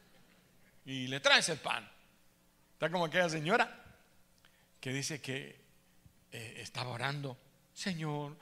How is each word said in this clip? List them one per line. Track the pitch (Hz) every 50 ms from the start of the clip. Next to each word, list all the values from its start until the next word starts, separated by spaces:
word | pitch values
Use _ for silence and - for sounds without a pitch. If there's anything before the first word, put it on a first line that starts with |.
| - - - - - - - - - _ - - - - - - -
Y | 135 135 131 127
le | 127 139 143
traes | - 285 277 240 170 175
el | 160
pan. | 135 - 139 117 120 107 - - - - - - - - - _ _ _ _ _ _ - _ -
Está | - 151 160
como | 170 180 170
aquella | 151 147 185 180 165
señora | 156 160 147 170 220 247 220 - - - - - - - - - - - - _ _ _ - - - - - _ - -
que | - 127 131
dice | 139 135 - 160 131
que, | - 135 131 139 143 139 - - - - - - _ _ - - - - - - - -
eh, | - 117 113 110 -
estaba | 117 - - - 120 127 123
orando, | 120 117 123 139 143 143 143 135 123 - - - - _ _ _ -
"Señor, | - - 202 175 156 160 151 147 147 147 143 156 -